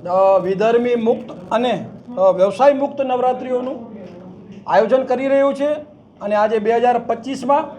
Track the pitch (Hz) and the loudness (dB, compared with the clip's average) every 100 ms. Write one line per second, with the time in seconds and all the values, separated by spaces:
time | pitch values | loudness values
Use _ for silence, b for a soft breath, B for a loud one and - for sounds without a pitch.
0 | 175 185 190 190 175 190 220 240 247 240 | 0 2 4 4 2 0 2 2 2 0
1 | 220 240 - - - 226 247 190 - - | 0 -2 -6 -16 -4 -2 0 -4 -8 -16
2 | - 240 190 175 196 196 277 269 277 277 | -12 2 2 4 0 4 4 4 -2 -4
3 | 262 254 254 247 254 247 247 285 226 202 | -4 0 0 -2 -4 -4 -4 -10 -14 -18
4 | - - - - - - - 175 220 254 | -18 -18 -20 -20 -20 -18 0 2 4 2
5 | 262 247 269 277 277 269 285 294 - - | 2 -2 2 2 2 0 -2 -4 -8 -20
6 | - _ 202 208 214 220 208 233 247 233 | -20 _ -2 0 2 0 0 2 2 0
7 | 233 233 254 269 247 285 302 | -2 -6 -6 -8 0 0 0